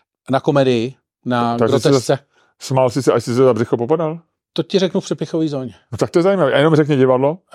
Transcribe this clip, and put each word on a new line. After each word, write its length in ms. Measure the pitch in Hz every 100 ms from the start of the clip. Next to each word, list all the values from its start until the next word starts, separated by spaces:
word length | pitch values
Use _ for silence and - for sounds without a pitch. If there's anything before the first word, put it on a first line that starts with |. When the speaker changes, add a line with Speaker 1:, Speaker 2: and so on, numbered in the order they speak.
| _ _ -
Speaker 1:
na 100 | 131
komedii, 540 | - 143 135 123 117 135 _ _
na 340 | - 120 120 120
Speaker 2:
Takže 200 | 113 135
jsi 100 | 147
Speaker 1:
grotesce. 260 | 139 -
Speaker 2:
zas-, 40 | 139 - _ _ _
smál 320 | - 131 131
jsi 120 | 127
se, 100 | 135
až 120 | -
jsi 100 | 117
se 100 | 120
za 100 | 131
břicho 220 | 110 113 123
popadal? 420 | 120 160 160 165 - _ _
Speaker 1:
To 100 | -
ti 160 | 160 202
řeknu 220 | 185 190
v 40 |
přepichový 440 | - 156 165 170 160
zóně. 260 | 143 127 - _
Speaker 2:
No 60 | 110
tak 120 | 127
to 80 | 175
je 40 |
zajímavé. 300 | 175 196 143
A 60 | 123
jenom 180 | 151 156
řekni 200 | 147 143
divadlo. 420 | 131 127 139 170 _